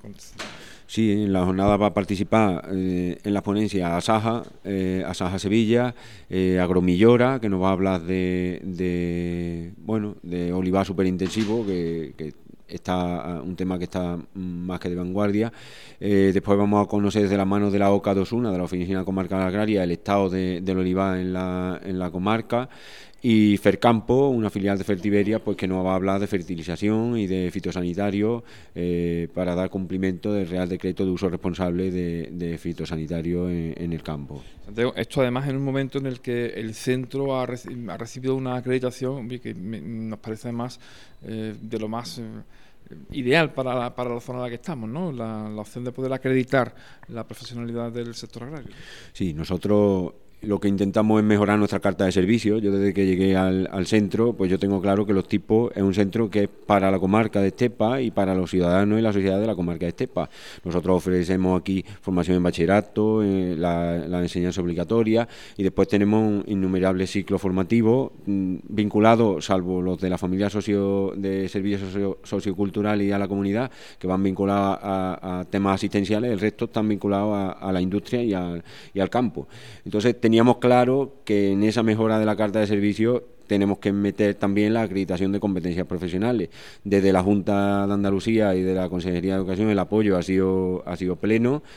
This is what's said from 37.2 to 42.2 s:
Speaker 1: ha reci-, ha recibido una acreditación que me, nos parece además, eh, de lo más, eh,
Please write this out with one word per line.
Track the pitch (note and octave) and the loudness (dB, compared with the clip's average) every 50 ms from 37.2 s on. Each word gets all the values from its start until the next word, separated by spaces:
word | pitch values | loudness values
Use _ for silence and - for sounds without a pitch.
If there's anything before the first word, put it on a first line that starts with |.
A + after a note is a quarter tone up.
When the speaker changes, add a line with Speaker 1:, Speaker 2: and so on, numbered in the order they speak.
| C#3 C#3 C3 C3 | -2 -2 -2 -2
Speaker 1:
ha | B2+ A#2+ | -4 -4
reci-, | B2 B2 - - - B2 A#2+ G2+ | -6 -10 -10 -12 -12 -10 -10 -10
ha | D#2+ - | -10 -10
recibido | A#2 A2 - C3 B2+ C3 C3 | -10 -12 -12 -8 -4 -2 -2
una | C3+ C3 B2+ B2 | -2 -2 -4 -6
acreditación | B2+ A#2+ B2+ B2+ B2+ B2 B2+ B2 - C3+ B2+ C3+ C#3+ A2+ A#2 | -4 -2 -2 -2 0 0 -2 -4 -4 -6 -4 -4 -6 -8 -10
que | B2+ A#2+ - A2+ A2 | -10 -10 -10 -10 -10
me, | - F2 G#2 A2+ G2+ | -10 -10 -10 -10 -10
nos | D2 F#2+ A#2 A2+ A2 A2 G#2+ G#2 | -10 -10 -8 -8 -8 -8 -10 -10
parece | - A2+ A2 A2 - B2 | -10 -10 -10 -8 -8 -8
además, | A#2+ A#2 A#2 B2 - - - - - - - - - - - | -6 -6 -6 -8 -10 -14 -20 -20 -20 -20 -20 -20 -20 -18 -14
eh, | - A2 A2 A2 A2 G#2 A2 | -10 -8 -8 -8 -8 -8 -10
de | G#2+ A2 A#2 A2 | -10 -8 -6 -6
lo | A2 A2 | -6 -4
más, | A2 A#2 A#2+ - - | -6 -8 -8 -10 -12
eh, | B2+ | -12